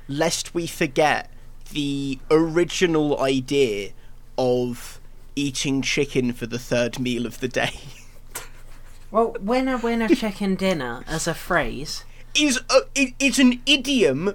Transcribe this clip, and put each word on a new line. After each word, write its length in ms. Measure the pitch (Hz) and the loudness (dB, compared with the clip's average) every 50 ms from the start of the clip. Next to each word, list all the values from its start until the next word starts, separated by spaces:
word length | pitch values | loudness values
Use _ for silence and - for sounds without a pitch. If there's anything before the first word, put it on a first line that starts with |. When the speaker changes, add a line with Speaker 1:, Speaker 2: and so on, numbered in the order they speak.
| - - | -10 -6
Speaker 1:
lest 440 | 139 147 160 165 - - - - - | -2 0 0 0 0 -2 -4 -4 -4
we 140 | 175 170 | -4 -4
forget 640 | - - - 175 143 - 165 151 147 123 107 - - - - - - - - - - | -4 -2 -2 -2 0 2 4 4 4 4 2 -2 -6 -12 -16 -16 -16 -16 -16 -14 -8
the 480 | - 151 143 143 139 139 139 139 131 131 - - | -6 -4 -2 -2 -2 -2 -4 -4 -6 -4 2 4
original 920 | 156 160 165 165 156 170 170 165 - - 190 170 160 156 151 147 139 - | 4 6 6 4 4 2 2 2 2 2 2 4 4 4 2 2 2 2
idea 680 | 135 135 139 131 127 127 143 143 135 117 101 101 98 92 - - - - - - - - - | 2 2 2 2 0 2 2 4 4 4 2 0 -4 -6 -10 -12 -16 -16 -16 -16 -18 -8 -2
of 600 | - 127 123 123 123 123 123 120 - - - - - - - - - - - - | 0 2 4 4 4 2 0 -4 -6 -10 -14 -14 -16 -16 -16 -16 -16 -16 -10 -4
eating 440 | 143 143 143 131 - - 147 135 135 | -2 -2 -2 -2 -2 0 0 0 0
chicken 520 | 123 - - 147 143 - - 139 123 120 120 | 0 0 2 2 0 2 2 0 0 0 0
for 120 | - 123 | -4 -6
the 140 | 113 117 117 | -6 -6 -6
third 400 | - - 127 120 120 120 117 127 | -4 0 0 2 2 0 0 -2
meal 260 | 123 123 123 117 120 | -2 0 0 0 -2
of 140 | 113 - - | -4 -4 -6
the 80 | 131 | -6
day. 240 | 123 - 123 120 120 - | -4 -2 -2 -2 -2 -4
<laughs> 40 | - - - - - - - - - - - - - - - - - - - - - - - - - - - | -8 -12 -16 -16 -18 -18 -18 -18 -18 -16 -14 -12 -12 -12 -14 -16 -16 -16 -16 -16 -16 -16 -16 -16 -16 -10 -2
Speaker 2:
Well, 220 | - 220 233 226 - - | 2 2 2 2 0 -4
winner, 380 | 190 196 247 254 262 262 262 | -2 0 2 2 2 2 0
winner, 320 | 240 233 233 233 226 226 214 | 0 0 0 0 2 4 4
chicken 460 | - - 233 214 202 - 208 196 190 | 4 4 2 0 -2 -2 0 0 0
dinner 500 | 185 190 190 185 156 127 120 117 131 - | 2 2 0 0 0 -2 -4 -6 -8 -6
as 180 | - 160 160 - | -4 -4 -2 -2
a 80 | 170 160 | -2 -4
phrase 680 | - - - 180 160 139 113 - 120 147 - - - - - - - - - - | -4 -2 0 2 2 2 0 -2 -6 -8 -8 -8 -10 -12 -14 -16 -16 -12 -4 0
Speaker 1:
is 260 | 285 302 294 233 247 - - | 2 4 4 4 2 2 4
a, 120 | 247 269 - - - | 4 4 4 4 0
it, 180 | 277 277 247 - | 0 0 0 0
it's 220 | - 269 269 - 277 | 0 0 2 4 6
an 220 | 277 247 247 247 - | 6 6 6 4 2
idiom 680 | 269 294 285 240 294 277 247 190 143 127 139 175 202 | 2 2 2 2 2 2 4 4 4 4 2 0 -2